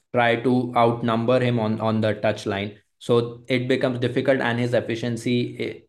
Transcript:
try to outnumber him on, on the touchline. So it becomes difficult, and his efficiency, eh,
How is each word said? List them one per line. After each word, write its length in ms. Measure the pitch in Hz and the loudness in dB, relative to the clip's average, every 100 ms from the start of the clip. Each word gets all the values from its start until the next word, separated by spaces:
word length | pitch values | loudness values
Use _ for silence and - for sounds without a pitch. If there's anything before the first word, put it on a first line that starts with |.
| _ | _
try 240 | 123 120 117 | 0 2 2
to 360 | 127 123 123 123 | 2 0 0 2
outnumber 640 | 117 120 120 113 117 127 | 2 2 0 0 2 2
him 200 | 123 120 | 2 0
on, 200 | 107 110 | 0 -2
on 200 | 110 110 | 0 0
the 140 | 110 | 0
touchline. 600 | 104 110 104 - 98 101 - _ _ | 0 0 -2 -2 -4 -4 -10 _ _
So 460 | - 120 117 - - | 0 2 2 -6 -4
it 200 | 127 123 | -2 0
becomes 300 | 131 135 120 | 0 0 -2
difficult, 420 | 120 123 131 135 | -2 0 0 2
and 180 | 123 117 | 0 0
his 160 | 123 | 0
efficiency, 840 | 120 104 113 123 113 120 123 120 - | 0 -2 -4 -4 -4 -2 0 -2 -6
eh, 200 | 117 - | -8 -8